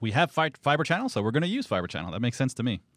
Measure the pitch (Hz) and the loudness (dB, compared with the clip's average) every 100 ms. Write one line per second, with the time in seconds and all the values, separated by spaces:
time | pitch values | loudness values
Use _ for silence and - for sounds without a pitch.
0 | 113 113 170 - 160 - 143 151 156 170 | 0 2 2 2 -2 0 2 2 2 0
1 | 131 - 107 127 175 247 - 95 87 82 | 0 0 0 2 0 -2 -2 -2 -2 -6
2 | 85 85 120 - 131 - 120 95 - | -6 -2 -2 0 -2 0 -2 -4 -8